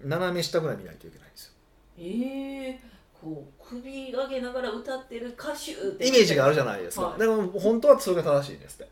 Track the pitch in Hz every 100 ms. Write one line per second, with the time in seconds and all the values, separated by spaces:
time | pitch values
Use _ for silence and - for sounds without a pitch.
0 | 139 165 180 175 160 175 156 104 95 80
1 | 82 - - - - _ _ _ _ -
2 | 170 226 262 269 269 269 262 254 - -
3 | _ _ 160 151 135 - - 247 269 269
4 | 262 247 269 262 247 254 247 226 277 262
5 | - 233 240 240 302 285 311 - 196 190
6 | 254 254 185 147 135 151 120 101 87 -
7 | 175 160 220 220 185 190 196 226 294 247
8 | - 175 156 143 139 - - - -